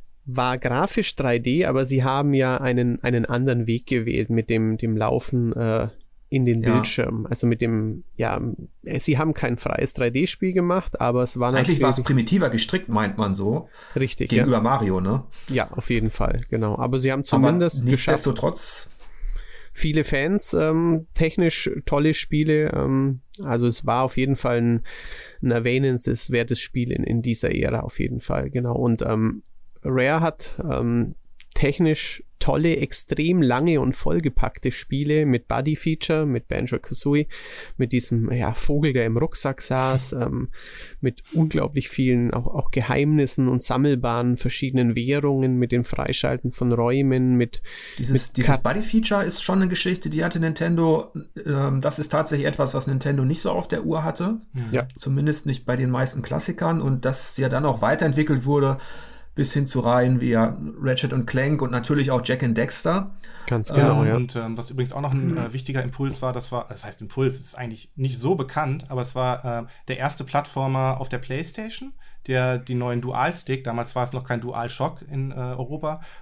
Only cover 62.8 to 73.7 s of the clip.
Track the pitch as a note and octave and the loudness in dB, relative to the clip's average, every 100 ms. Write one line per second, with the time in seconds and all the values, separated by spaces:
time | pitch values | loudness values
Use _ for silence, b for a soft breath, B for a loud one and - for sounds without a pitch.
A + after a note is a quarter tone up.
62.8 | E3 F3+ G3 - B B B A#2+ G#2+ C#3 | 0 0 -2 -8 B B B -2 2 4
63.8 | C#3 C#3+ A2 A#2 B2 A#2+ A2+ A2+ A#2 C3 | 6 6 4 2 0 -4 -6 -8 -8 -6
64.8 | B2+ C#3 C#3+ C3+ C3 E3 A#2 C3 B2+ C3+ | -6 -4 -2 0 0 -2 -4 -8 -6 -4
65.8 | B2 - C3+ C3 C3 B2 A#2 B2 - G2+ | -4 -4 -6 -4 -4 -4 -6 -8 -8 -12
66.8 | G#2 - G#2 - C3 C3 - - A#2+ A2 | -14 -14 -10 0 0 -2 -10 -10 -10 -12
67.8 | - - C3 A#2 B2+ F3+ C#3 D3+ D3 D3 | -14 -6 -4 -2 0 0 -2 -4 -2 -4
68.8 | - B2+ B2 C3 B2+ B2+ B2 A#2 A2+ B | -6 -6 -6 -2 -2 -2 -4 -6 -8 B
69.8 | - - C3+ - C3 C#3+ D3 C#3 C3+ C3+ | -10 -8 -6 -8 -4 -4 -4 -4 -2 0
70.8 | C3 C3 C3 B2+ - C3 E3 - A3 - | 0 -2 -4 -6 -6 -6 -8 -10 -12 -12
71.8 | C4+ - b b - B2+ B2+ B2+ B2+ B2 | -12 -14 b b -2 0 0 -2 -4 -4
72.8 | B2 A#2+ A#2+ A2+ C#3+ E3+ - C3 B2 | -2 -2 -2 -2 -2 -2 -6 -4 -4